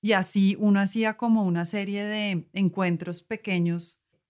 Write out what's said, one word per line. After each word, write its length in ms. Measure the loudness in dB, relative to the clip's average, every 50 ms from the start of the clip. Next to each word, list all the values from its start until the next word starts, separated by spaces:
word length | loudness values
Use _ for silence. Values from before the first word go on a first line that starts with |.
Y 120 | 2 2 2
así 440 | 2 2 0 2 4 4 4 4 2
uno 200 | 2 4 4 4
hacía 340 | 2 0 0 0 -2 -2 -2
como 280 | _ 0 2 2 2 2
una 200 | 2 0 -2 -2
serie 380 | -4 -4 -4 -4 -4 -6 -6 -6
de 460 | -6 -4 -4 -2 -2 -2 -4 -6 _ _
encuentros 680 | 0 0 0 0 0 0 0 0 -2 -4 -8 -10 -10 _
pequeños, 760 | _ -10 -8 _ -2 0 0 0 0 -2 -4 -6 -10 -12 _ _ _ _ _ _ _